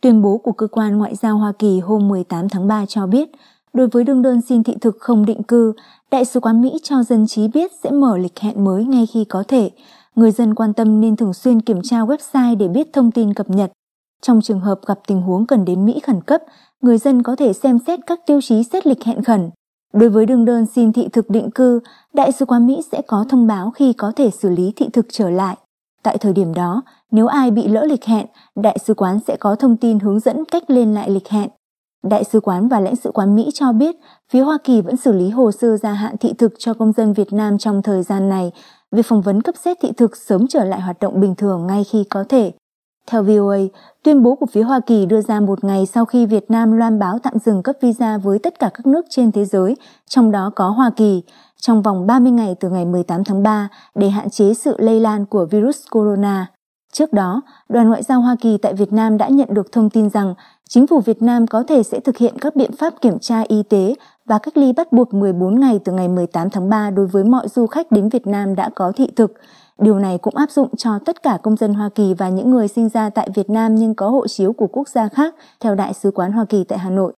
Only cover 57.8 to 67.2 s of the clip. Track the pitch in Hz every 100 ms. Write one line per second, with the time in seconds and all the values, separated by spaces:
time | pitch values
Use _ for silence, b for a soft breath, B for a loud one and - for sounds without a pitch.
57.8 | 226 226 - 262 247 240 233 208 - 196
58.8 | 202 214 220 214 214 277 - 202 190 247
59.8 | 214 220 208 208 196 180 b b _ 240
60.8 | 277 320 214 220 226 240 226 220 254 294
61.8 | 214 - - 240 240 254 285 302 262 -
62.8 | 320 - 240 175 - 226 226 214 202 202
63.8 | 190 285 b b - 214 - 311 269 247
64.8 | 339 240 240 202 202 175 185 226 269 208
65.8 | - 185 180 180 175 170 175 202 185 214
66.8 | 208 190 196 196